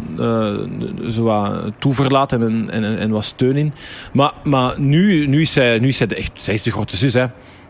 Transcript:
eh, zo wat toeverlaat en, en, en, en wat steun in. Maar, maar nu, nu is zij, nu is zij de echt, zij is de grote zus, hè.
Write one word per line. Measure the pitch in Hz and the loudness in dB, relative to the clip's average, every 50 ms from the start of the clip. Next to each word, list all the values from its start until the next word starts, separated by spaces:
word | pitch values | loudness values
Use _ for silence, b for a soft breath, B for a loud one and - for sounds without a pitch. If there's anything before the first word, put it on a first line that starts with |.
| - - - 117 | -8 -8 -6 -4
eh, | 117 117 113 113 110 104 101 104 101 95 - - - - - - - 120 | -2 0 0 0 0 -2 -2 -4 -6 -8 -8 -8 -8 -8 -8 -8 -6 -4
zo | 110 113 113 | -2 0 2
wat | 113 107 104 101 101 98 85 - 107 104 - | 2 2 2 0 -2 -4 -4 -6 -8 -6 -2
toeverlaat | - 143 131 117 139 135 139 135 139 - | -2 0 2 2 2 2 2 2 2 2
en, | 135 117 | 0 0
en, | 117 113 110 113 110 - | 0 0 0 -2 -2 -4
en, | - 110 107 104 110 | -4 -4 -2 -2 -2
en | 95 104 110 | -2 -2 0
wat | 110 107 104 | -2 -2 -2
steun | - - - 131 127 135 | -6 -2 0 0 2 2
in. | 147 151 151 143 B B B B B B B - | 2 0 -2 -4 B B B B B B B 0
Maar, | 139 139 151 - - - | 2 2 2 0 -4 -2
maar | 151 139 131 127 127 - - | 0 2 2 2 0 0 0
nu, | 143 135 147 170 196 214 190 151 147 | 2 2 4 4 4 4 4 2 2
nu | 135 135 151 | 2 2 2
is | 160 - - | 2 2 2
zij, | 143 127 120 117 110 | 4 4 4 4 4
nu | 120 | 2
is | 135 123 | 0 2
zij | - 123 | 0 -2
de | 95 - | -2 -2
echt, | - - - - | -4 -6 -8 -10
zij | - - - 101 | -8 -4 -4 -4
is | 110 - | -2 -2
de | 117 | -4
grote | - - 104 - - | -4 -4 -4 -6 -2
zus, | - 135 135 117 | -2 0 2 2
hè. | 127 127 123 120 B B B B B B | 2 0 0 -4 B B B B B B